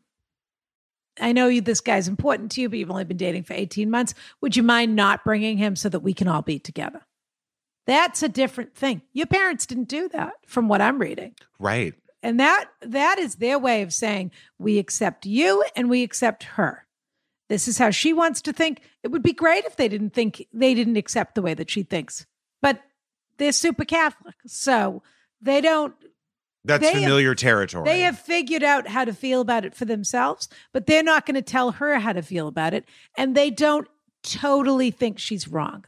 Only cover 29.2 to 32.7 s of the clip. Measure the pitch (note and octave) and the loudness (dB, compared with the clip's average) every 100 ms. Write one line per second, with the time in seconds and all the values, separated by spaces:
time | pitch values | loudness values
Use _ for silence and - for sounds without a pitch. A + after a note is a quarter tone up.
29.2 | C4 B3+ A#3+ A#3 G3 - A3+ A3 G3+ B3 | -2 -2 0 -2 -4 -8 -6 -4 -4 -2
30.2 | C#4 - - - _ C4 G3+ D#4 D#4+ D#4 | -2 -4 -10 -14 _ -6 2 4 4 2
31.2 | D4 C4+ - C4 B3 F#3 D4 C#4+ G#3+ F3+ | 2 -4 -2 0 0 0 0 0 0 -4
32.2 | D3+ F3+ D#3 D3 D#3+ | -4 -6 -4 -2 -2